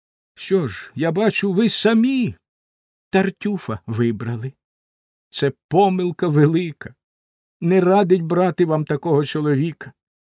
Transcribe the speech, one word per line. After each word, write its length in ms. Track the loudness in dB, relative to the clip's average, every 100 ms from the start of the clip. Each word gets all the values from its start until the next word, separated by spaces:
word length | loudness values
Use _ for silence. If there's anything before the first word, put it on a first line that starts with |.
| _ _ _
Що 340 | -16 -2 -2 -2
ж, 240 | -6 -12
я 180 | -4 -2
бачу, 400 | 0 0 0 0
ви 160 | 2 2
самі 680 | 2 2 2 2 0 -2 -6 _ _ _ _ _ _ _
Тартюфа 680 | 0 0 -2 -6 -6 -6 -8 -6
вибрали. 680 | -2 -2 -2 -6 -8 -10 -14 _ _ _ _ _ _ _
Це 220 | -4 -4 -4 _
помилка 600 | 2 2 0 -4 -2 0
велика. 680 | 4 4 2 -4 -8 -18 -20 _ _ _ _ _ _
Не 200 | 0 2
радить 420 | 4 4 4 2
брати 420 | 2 0 0 0
вам 200 | 0 0
такого 400 | -2 -4 0 0
чоловіка. 680 | 0 -2 0 0 0 -6 -16 -20 _ _ _